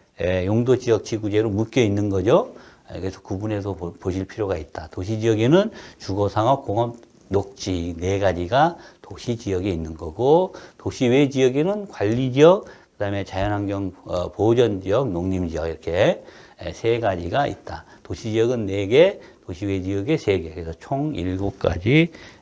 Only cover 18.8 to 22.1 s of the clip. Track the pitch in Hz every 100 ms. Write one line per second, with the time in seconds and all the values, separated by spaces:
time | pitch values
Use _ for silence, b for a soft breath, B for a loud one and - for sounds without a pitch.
18.8 | 98 127 190 208 B B - 90 101 98
19.8 | 92 98 107 160 - 95 82 80 82 80
20.8 | - 139 151 113 90 92 98 - - 85
21.8 | 95 151 165